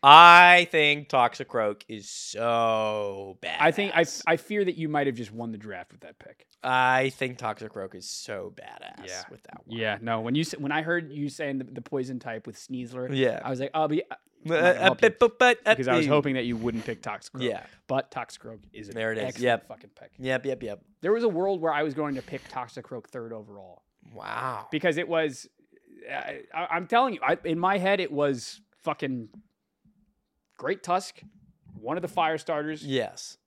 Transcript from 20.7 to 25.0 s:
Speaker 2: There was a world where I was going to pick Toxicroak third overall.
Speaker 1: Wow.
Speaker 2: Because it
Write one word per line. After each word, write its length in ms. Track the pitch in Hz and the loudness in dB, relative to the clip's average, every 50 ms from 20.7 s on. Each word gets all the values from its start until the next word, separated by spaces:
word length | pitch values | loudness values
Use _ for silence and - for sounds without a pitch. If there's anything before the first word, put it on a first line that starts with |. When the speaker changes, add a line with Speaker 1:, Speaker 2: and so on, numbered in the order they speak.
| 104 - _ _ _ _ | -12 -12 _ _ _ _
Speaker 2:
There 100 | - 175 | -2 0
was 120 | 208 233 233 | 0 2 2
a 60 | 226 | 0
world 300 | 180 165 185 196 196 175 | 0 0 -2 -2 -2 -2
where 140 | 160 165 151 | -2 -2 -2
I 100 | 147 156 | 0 -2
was 100 | 156 135 | -2 -2
going 220 | 151 151 147 139 | -4 -4 -4 -6
to 60 | 131 | -8
pick 260 | - - 139 131 - - | -10 -10 -12 -12 -12 -12
Toxicroak 580 | - 131 123 113 - 135 117 - 135 120 107 | -12 -10 -10 -10 -12 -16 -16 -14 -14 -16 -16
third 260 | - - 127 117 113 113 | -14 -14 -12 -12 -12 -12
overall. 480 | 110 104 107 101 101 95 92 87 _ _ _ _ _ _ - 113 | -14 -16 -18 -20 -20 -20 -20 -20 _ _ _ _ _ _ -20 -20
Speaker 1:
Wow. 540 | 107 104 104 110 117 123 131 123 104 101 - | -14 -10 -8 -8 -6 -6 -6 -8 -10 -10 -6
Speaker 2:
Because 260 | - 151 180 175 151 | -6 -2 0 0 0
it 100 | 160 | 0